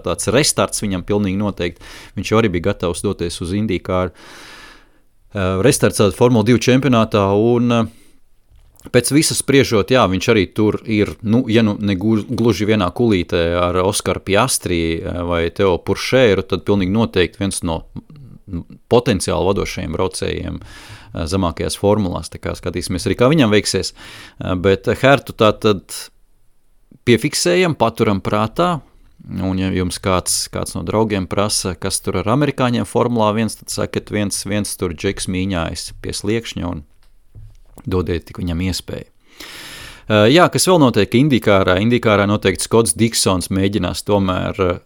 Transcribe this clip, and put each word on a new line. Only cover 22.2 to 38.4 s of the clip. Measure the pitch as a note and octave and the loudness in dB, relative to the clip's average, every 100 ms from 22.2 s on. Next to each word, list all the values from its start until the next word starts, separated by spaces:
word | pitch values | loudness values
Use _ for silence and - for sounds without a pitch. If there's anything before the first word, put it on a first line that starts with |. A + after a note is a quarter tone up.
| E2+ | -10
Tā | - | -10
kā | F2 E2+ | -8 -8
skatīsimies | F2+ F2 - F#2 - | -6 -6 -6 -4 -2
arī, | - | 2
kā | B2 | 4
viņam | D#3+ A2+ | 4 4
veiksies. | G#2 - G2 F2+ | 4 2 -2 -4
Eh, | - - - - - F#2 | -10 -18 -20 -20 -10 -6
bet | F#2 F#2 F#2+ - | 0 2 2 0
Hertu | G#2 C3 C3+ - | 2 4 4 2
tā | - A2 G#2 | 2 2 4
tad | A2 G2 - - - _ _ _ _ _ _ _ _ - | 0 0 -4 -16 -16 _ _ _ _ _ _ _ _ -6
piefiksējam, | - A2+ D3 - F3 F3+ F#3 D3 | 2 2 2 -2 0 2 0 2
paturam | A2+ - A2 G2 | 0 2 0 0
prātā. | - G#2+ A2 - F3 D#3 - - - _ | -2 -2 -2 0 -2 -2 -8 -20 -20 _
Un, | F2 F#2 F#2 F#2 | -12 -6 -4 -2
ja | F#2+ | -2
jums | F#2 F2+ - | -2 -4 -4
kāds, | - F2+ - - - | 0 0 0 -4 -6
kāds | F#2+ F#2 | -8 -8
no | - | -8
draugiem | E2+ G#2+ A2+ G2+ F2 | -2 0 0 -2 -2
prasa, | - G#2 - G2+ | -2 -2 -2 -4
kas | F2 F#2+ - | -6 -6 -6
tur | - F#2+ | -4 -4
ar | |
amerikāņiem | F2+ B2 D3 - B2+ A#2 | 0 0 0 0 -2 -2
Formulā | A2 A#2+ A#2 A#2+ G#2+ | -2 -2 0 2 0
viens, | G#2 A2 - | 0 -2 -6
tad | - | -10
sakat, | - G#2 G#2 - | -6 -4 -6 -6
viens, | G#2 G#2 - | -4 -4 -4
viens | G2+ G#2 G2 - | -4 -4 -4 -4
tur | F#2 | -6
Džeks | D#2+ G2 G2+ - | -4 -4 -4 -4
mīņājas | F#2 F#2 F#2 E2 E2+ - - | -4 -2 -2 -4 -6 -12 -12
pie | F#2 | -10
sliekšņa | - G2 A2+ A2+ - F2 | -6 -4 -4 -4 -8 -8
un | E2+ - _ - _ _ - - - - - - | -8 -12 _ -20 _ _ -20 -20 -20 -20 -16 -4
dodiet | F#2 F2 E2+ - | -4 -2 -4 -6
tik | |
viņam | - | -8